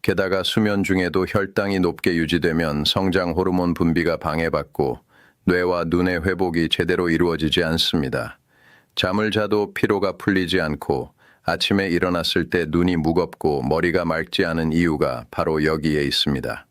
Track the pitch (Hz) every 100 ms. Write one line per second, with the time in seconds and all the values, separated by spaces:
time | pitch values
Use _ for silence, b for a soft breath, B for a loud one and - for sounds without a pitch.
0 | - 92 95 95 90 - 107 101 95 92
1 | 87 90 92 107 98 - 101 98 87 78
2 | - 87 82 85 85 80 82 73 73 -
3 | 95 90 87 82 92 90 87 82 85 82
4 | 80 80 80 80 82 78 71 - 69 62
5 | _ b b b - 90 90 87 85 87
6 | 90 87 87 90 92 82 80 - 85 90
7 | 87 82 87 80 80 90 82 82 - -
8 | 67 64 58 - b b b b b -
9 | 92 98 107 104 104 104 101 - 120 101
10 | 95 90 - 95 87 92 80 71 - 69
11 | 60 _ b b - 87 - 101 98 85
12 | 90 87 82 90 87 90 80 85 90 87
13 | 78 82 82 - 80 71 64 78 87 87
14 | 82 80 78 - 90 82 80 80 85 76
15 | 71 62 - - 82 78 76 80 76 76
16 | 69 - - 69 - - -